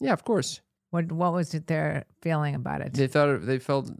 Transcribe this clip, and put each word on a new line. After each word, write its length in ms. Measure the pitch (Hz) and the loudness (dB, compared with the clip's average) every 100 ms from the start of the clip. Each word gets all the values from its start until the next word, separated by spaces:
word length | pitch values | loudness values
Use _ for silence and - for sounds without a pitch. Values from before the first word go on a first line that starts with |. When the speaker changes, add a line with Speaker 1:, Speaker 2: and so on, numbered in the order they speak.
Speaker 1:
Yeah, 100 | 269 | 0
of 140 | 185 - | 0 2
course. 340 | 214 - - _ _ _ | 0 0 -6 _ _ _
Speaker 2:
What, 200 | 170 165 | -2 -2
what 180 | 165 175 | 0 0
was 220 | 170 175 | 0 -2
it, 140 | 160 160 | -4 -2
their 360 | 160 160 156 - _ | 0 0 -2 -8 _
feeling 340 | 170 156 147 139 | -2 0 0 -2
about 260 | 123 143 | -4 -4
it? 120 | - | -2
Speaker 1:
They 140 | 131 135 | 0 2
thought 220 | 151 147 | 4 4
it, 160 | 131 110 | 2 0
they 120 | 131 | -2
felt, 320 | - 139 - - | 0 -2 -2 -8